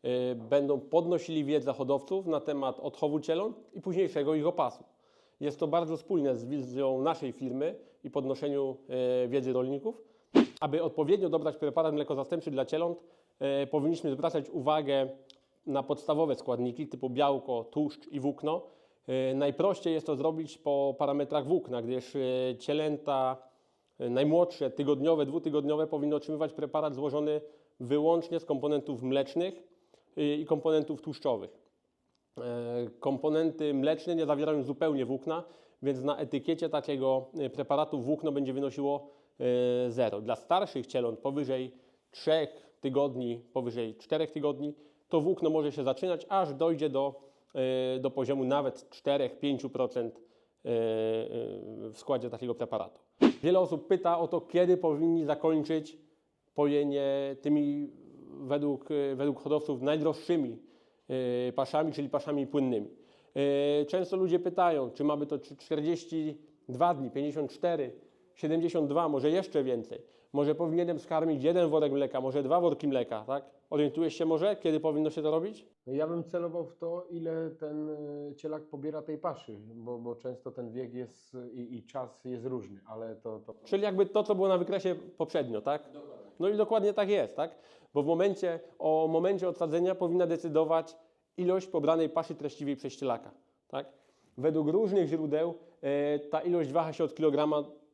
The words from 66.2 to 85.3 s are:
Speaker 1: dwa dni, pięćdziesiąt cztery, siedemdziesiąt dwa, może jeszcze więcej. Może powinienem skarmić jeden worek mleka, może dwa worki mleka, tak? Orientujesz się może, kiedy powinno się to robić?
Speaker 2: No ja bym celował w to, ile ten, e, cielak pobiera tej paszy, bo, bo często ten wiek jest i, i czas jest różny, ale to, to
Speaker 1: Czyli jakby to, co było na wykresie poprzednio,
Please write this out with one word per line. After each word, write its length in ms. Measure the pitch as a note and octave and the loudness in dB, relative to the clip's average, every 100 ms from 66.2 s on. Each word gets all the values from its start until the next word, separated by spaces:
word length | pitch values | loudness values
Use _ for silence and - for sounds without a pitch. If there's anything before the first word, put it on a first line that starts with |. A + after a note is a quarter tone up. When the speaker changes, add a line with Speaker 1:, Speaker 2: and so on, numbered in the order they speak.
| D#3 D3+ - _ - | -4 -6 -16 _ -12
Speaker 1:
dwa 240 | B2+ F3 | 0 2
dni, 180 | D#3 C3 | 2 -2
pięćdziesiąt 400 | C3+ D3 D3 C#3+ | -4 -4 -2 -6
cztery, 400 | - F3 E3+ B2+ - - _ _ | -2 -2 0 -4 -8 -20 _ _
siedemdziesiąt 560 | _ D#3 E3 E3 E3+ C#3+ | _ -2 0 2 0 2
dwa, 200 | D3 E3 | 2 2
może 200 | C#3 D3 | 2 2
jeszcze 340 | F3 F#3 D#3 | 2 2 0
więcej. 380 | C3 A#2+ G#2 - - _ _ | 0 -2 -4 -14 -16 _ _
Może 220 | C#3 D3 D3+ | 0 2 2
powinienem 440 | E3 E3 F3 E3 | 0 2 0 -2
skarmić 440 | - D#3+ E3 D3 | -2 0 2 2
jeden 260 | C#3+ F3 E3+ | 2 4 4
worek 220 | D#3 D3 | 4 4
mleka, 300 | C#3 C3+ C3 | 2 0 0
może 220 | C3 C#3 | 0 0
dwa 180 | C3 E3+ | 2 4
worki 260 | F3 E3 D3 | 4 2 0
mleka, 360 | C3 A#2+ A2 A2+ | 0 0 -4 -4
tak? 180 | C#3 - _ _ | -6 -6 _ _
Orientujesz 440 | D3+ D3 D#3 E3 | 0 0 2 -2
się 120 | - D#3+ | 0 0
może, 300 | D#3+ F#3+ G3+ | 2 2 0
kiedy 240 | E3+ D#3 | 0 2
powinno 300 | D#3 D3+ D#3 | 0 0 0
się 120 | D#3 | 0
to 100 | D3+ | 0
robić? 340 | D#3+ F#3 G#3+ - _ - | 0 -2 -8 -20 _ -8
Speaker 2:
No 60 | |
ja 140 | C3+ D#3 | -4 -2
bym 160 | E3+ | -4
celował 420 | E3 F3 E3+ E3+ E3+ | -4 -4 -4 -6 -8
w 100 | - | -8
to, 300 | E3+ F3 F3+ | -8 -8 -8
ile 400 | E3+ D#3+ E3 D#3+ | -8 -6 -4 -6
ten, 400 | D#3+ D3+ D3+ D3+ | -8 -8 -6 -6
e, 460 | D3+ D3 D3 D3 C#3+ | -8 -8 -10 -12 -10
cielak 280 | D#3 D#3 | -8 -8
pobiera 380 | D#3 D3 D3 D3+ | -10 -8 -8 -8
tej 160 | D#3 D3+ | -8 -6
paszy, 400 | F3 C#3 - G#2 | -6 -8 -12 -16
bo, 380 | G#2+ A#2 A#2 A#2+ | -16 -14 -10 -10
bo 180 | A#2+ A#2 | -8 -10
często 360 | C3 B2+ B2+ | -10 -10 -12
ten 200 | A#2+ A#2+ | -12 -10
wiek 220 | A#2 B2 | -8 -10
jest 440 | B2 A#2+ - _ B2+ B2 | -10 -12 -14 _ -16 -14
i, 220 | A#2 A#2+ A#2+ | -12 -12 -12
i 80 | |
czas 420 | A2 C#3 B2+ - B2+ | -10 -10 -10 -12 -10
jest 200 | B2 B2 | -8 -6
różny, 340 | B2+ G2+ G2 - | -6 -8 -16 -14
ale 300 | A2 A2+ A2 | -12 -10 -10
to, 240 | A#2 A2 | -10 -10
to 140 | - - | -12 -18
Speaker 1:
Czyli 200 | - G3 | -4 0
jakby 220 | G#3 F#3 G3 | 0 2 2
to, 180 | G#3 | 2
co 120 | G#3 G3 | 2 2
było 120 | F#3+ | 4
na 100 | F#3 | 2
wykresie 380 | F3 G3 F#3+ F3 - - | 2 0 0 -4 -8 -6
poprzednio, 440 | D#3+ | -2